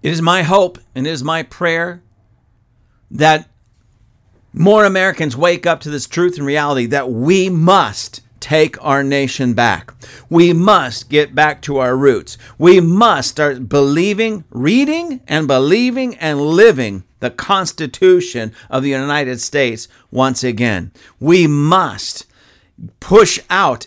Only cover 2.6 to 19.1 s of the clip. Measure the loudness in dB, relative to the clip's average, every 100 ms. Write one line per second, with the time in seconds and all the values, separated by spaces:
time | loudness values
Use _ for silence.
2.6 | _ _ _ _ _ -2 2 2 -2 _
3.6 | _ _ _ _ _ _ _ _ _ 0
4.6 | 4 6 4 2 -2 -2 -6 0 0 0
5.6 | -2 -4 -4 -10 -8 -2 -2 -2 -4 -2
6.6 | 0 -2 -2 -2 -4 -4 0 2 2 0
7.6 | 4 4 2 -4 -14 -16 _ _ -2 0
8.6 | 0 -2 -4 -2 0 -2 -4 -4 -2 0
9.6 | 0 -2 -8 _ -20 -20 _ 4 4 4
10.6 | 4 2 0 -10 -2 -2 0 0 0 0
11.6 | -6 -2 0 2 2 2 -4 -20 -20 2
12.6 | 6 6 4 2 2 2 -4 -2 -2 -4
13.6 | -2 0 2 2 0 -2 -4 -6 -12 -4
14.6 | 0 2 0 -2 -6 -12 -6 -4 0 0
15.6 | 2 0 0 -2 -6 -6 -6 -4 0 4
16.6 | 4 4 -4 -8 -14 _ -10 -10 -4 -4
17.6 | -4 -8 -12 0 2 4 0 -8 -10 -14
18.6 | -8 -6 -4 -4 -4